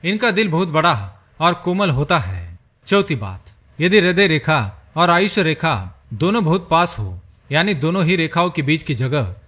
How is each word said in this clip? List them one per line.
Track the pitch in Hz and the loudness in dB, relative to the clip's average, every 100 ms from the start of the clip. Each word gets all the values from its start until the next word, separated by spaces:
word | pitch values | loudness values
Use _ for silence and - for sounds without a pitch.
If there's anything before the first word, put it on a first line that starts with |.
इनका | 165 208 240 | -2 0 0
दिल | 196 214 | 2 0
बहुत | 160 185 | 0 0
बड़ा | 151 165 131 98 - _ _ | 2 2 0 -4 -14 _ _
और | 165 170 | 0 0
कोमल | - 180 196 | -2 0 0
होता | 131 143 175 | 0 0 0
है। | 92 92 87 - _ _ - | -2 -8 -10 -16 _ _ 0
चौथी | 196 196 139 | 0 0 -4
बात, | 101 92 - - _ - | -6 -12 -18 -20 _ -4
यदि | 170 208 | 2 4
हृदय | 175 180 196 | 4 2 2
रेखा | 156 - 156 101 - - 156 | 2 0 0 0 -8 -12 0
और | 175 | 2
आयुष्य | 175 196 208 | 4 2 0
रेखा | 165 156 165 120 92 - _ | 0 0 -2 -2 -6 -14 _
दोनों | 107 165 226 170 | -2 0 0 2
बहुत | 185 180 | 0 2
पास | 165 175 - | 2 2 -2
हो, | 101 90 - _ _ | -8 -8 -16 _ _
यानी | 143 190 175 | 0 0 0
दोनों | 151 185 170 | 0 0 2
ही | 180 | 0
रेखाओं | 160 170 175 | 0 0 -2
के | 160 | -2
बीच | 139 156 | -2 -2
की | - 127 | -2 -4
जगह | 131 143 104 92 | -2 -2 -4 -8